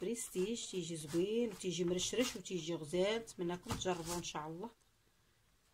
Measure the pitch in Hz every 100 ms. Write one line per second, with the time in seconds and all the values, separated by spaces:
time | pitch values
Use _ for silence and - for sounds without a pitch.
0 | 185 240 - 185 196 233 - 185 160 160
1 | 147 165 196 233 233 180 185 165 175 180
2 | - 208 247 208 - 180 160 165 147 175
3 | 196 226 226 - 175 175 - - 185 170
4 | 165 175 170 160 156 165 233 - _ _
5 | _ _ _ _ _ _ _